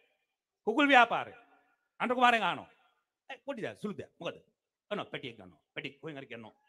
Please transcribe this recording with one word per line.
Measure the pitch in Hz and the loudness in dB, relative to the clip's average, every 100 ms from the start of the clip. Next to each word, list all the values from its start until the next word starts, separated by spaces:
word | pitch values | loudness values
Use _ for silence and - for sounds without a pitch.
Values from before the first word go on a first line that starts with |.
| _ _ _ _ _ _ - | _ _ _ _ _ _ -2
කුකුල් | 247 285 | 2 6
ව්‍යාපාරය. | 254 233 160 110 - - _ _ _ _ - | 8 6 2 -6 -12 -20 _ _ _ _ -6
අනුර | 220 247 | -4 4
කුමාරෙන් | 247 226 | 4 4
අහනවා. | 185 135 92 _ _ _ _ _ - | 2 -4 -8 _ _ _ _ _ -20
"ඒ | - | -14
පොඩි | - 240 | -12 -8
දෙයක් | 139 101 | -8 -8
සුළු | 208 147 | -10 -10
දෙයක්. | 107 | -12
මොකද?" | - 127 - _ _ _ _ - | -12 -10 -10 _ _ _ _ -10
ගන්නවා | 202 - | -8 -8
පැටියෙක් | 156 127 107 | -10 -12 -16
ගන්නවා. | 90 80 _ | -20 -20 _
පැටි | 156 147 | -12 -12
කොහෙන් | 135 160 139 | -12 -14 -14
හරි | 131 | -14
ගන්නවා. | 117 107 - | -16 -16 -20